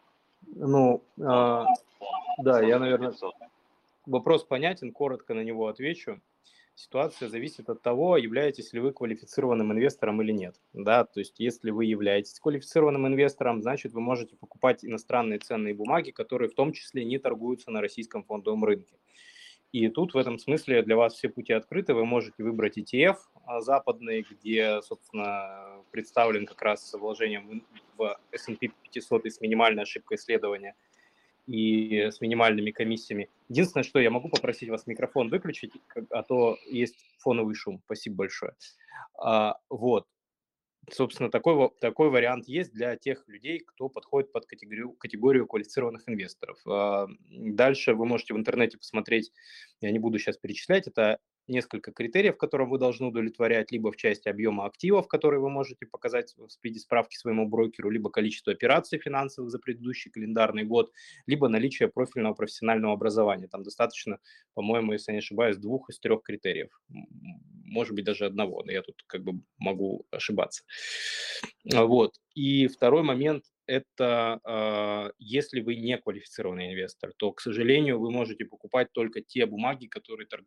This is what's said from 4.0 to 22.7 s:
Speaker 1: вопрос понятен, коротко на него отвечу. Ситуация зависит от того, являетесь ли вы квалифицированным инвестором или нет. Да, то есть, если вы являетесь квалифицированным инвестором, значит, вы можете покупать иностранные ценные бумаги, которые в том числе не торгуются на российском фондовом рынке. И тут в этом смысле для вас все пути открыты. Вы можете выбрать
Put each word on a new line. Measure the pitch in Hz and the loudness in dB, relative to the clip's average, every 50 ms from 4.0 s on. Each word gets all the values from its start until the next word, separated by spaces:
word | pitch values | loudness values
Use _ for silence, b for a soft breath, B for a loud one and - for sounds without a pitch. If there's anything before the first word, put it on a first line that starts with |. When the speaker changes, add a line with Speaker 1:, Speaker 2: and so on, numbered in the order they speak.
| _ 151 | _ -4
Speaker 1:
вопрос | 131 127 113 - 165 156 - | -2 -2 2 4 2 2 2
понятен, | _ 139 127 147 170 185 180 - 120 | _ -4 -2 0 -2 -4 -4 -10 -14
коротко | - - 143 139 131 - - _ 117 | -6 -4 -4 -4 -4 -6 -8 _ -6
на | 113 110 | -6 -4
него | 113 113 110 110 107 | -6 -4 -4 -4 -4
отвечу. | 107 - 127 151 170 170 - - 104 90 _ _ _ _ b b b b b b b - | -4 -4 -6 -6 -6 -6 -8 -12 -12 -12 _ _ _ _ b b b b b b b -20
Ситуация | - _ - 127 143 160 - - 131 113 | -20 _ -2 -2 -2 -2 -4 -8 -10 -8
зависит | 107 117 127 151 - - 113 - | -8 -8 -8 -8 -10 -12 -10 -10
от | 113 113 | -10 -4
того, | _ 123 120 127 160 180 180 156 | _ -2 0 2 2 4 4 4
являетесь | 117 110 110 131 147 147 139 - - - - | 2 2 -2 0 0 0 -2 -4 -12 -10 -8
ли | 117 | -2
вы | 120 139 | -2 -2
квалифицированным | 135 - 123 113 110 113 - - - - - 127 120 113 110 107 | -2 -2 -4 -6 -6 -6 -10 -6 -4 -2 2 2 2 2 2 0
инвестором | 107 110 120 - 107 - - 110 104 107 | 2 2 2 2 2 0 -2 -2 0 0
или | 110 107 110 | 0 0 -2
нет. | 101 92 90 - _ _ _ _ | -4 -4 -8 -10 _ _ _ _
Да, | - 101 104 113 123 113 | -6 0 4 4 4 4
то | - _ 101 | 2 _ -8
есть, | 101 - _ _ | -8 -8 _ _
если | 113 120 113 - - 110 | -4 -4 -4 -4 -6 -4
вы | 104 110 117 | -2 0 0
являетесь | 110 113 101 101 101 101 101 104 - - - | 0 0 0 2 2 2 2 0 -2 -14 -4
квалифицированным | - 156 143 139 135 - - 165 156 151 139 139 135 135 | -2 -2 -2 -2 -6 0 2 4 4 4 4 2 0 0
инвестором, | 135 135 143 139 135 - 139 123 117 113 | 4 4 4 2 2 0 0 0 0 0
значит, | 107 117 139 139 - - 117 | -2 -4 -4 -4 -6 -8 -6
вы | 113 | -6
можете | 117 120 127 120 117 - - | -2 -2 -2 -2 -4 -10 -14
покупать | _ - - - - - 131 123 - - | _ -20 -20 -6 2 4 4 4 2 -2
иностранные | 113 113 110 - _ - 120 143 113 107 104 | -8 -8 -8 -4 _ 0 0 0 0 -2 -4
ценные | - - 123 110 107 104 104 | -4 -6 -4 -4 -2 -4 -4
бумаги, | 101 104 117 147 175 175 - | -4 -2 0 0 0 0 -2
которые | - - 113 - 127 123 123 107 | -8 -10 -8 -4 -2 -2 -2 -2
в | - | 2
том | - 139 156 147 | 0 0 0 0
числе | - - - - 131 120 | -6 -14 -10 -8 -6 -4
не | 113 123 135 | -4 -4 -2
торгуются | 135 131 120 110 113 120 127 120 - - | -2 -2 -4 -2 -4 -4 -6 -6 -6 -8
на | 113 107 | -4 -4
российском | 104 101 - - 113 - - 110 101 | -4 -4 -6 -8 -12 -10 -10 -12 -10
фондовом | _ 107 104 98 107 107 110 110 | _ -10 -6 -4 -2 0 2 2
рынке. | 107 104 101 95 _ _ _ _ B B B B B B B B B B B B _ | 2 2 2 0 _ _ _ _ B B B B B B B B B B B B _
И | - 123 113 110 | -2 0 0 2
тут | - - 156 180 - | 2 0 -2 0 2
в | - | 0
этом | 127 123 117 113 | 0 0 -2 -6
смысле | - - 143 156 - - 131 117 107 | -2 -2 -2 -2 2 4 4 4 6
для | 107 113 113 | 6 6 6
вас | 117 113 - | 6 4 2
все | - - 117 | -2 -6 -6
пути | - - 113 - 113 | -6 -6 -2 0 0
открыты. | - - _ - 180 202 - 139 | 0 0 _ -4 -4 0 2 2
Вы | 113 113 | 2 2
можете | 117 120 120 110 110 - - 107 | 2 2 0 0 -2 -8 -6 -4
выбрать | 117 117 113 107 104 | -4 -2 0 -2 -2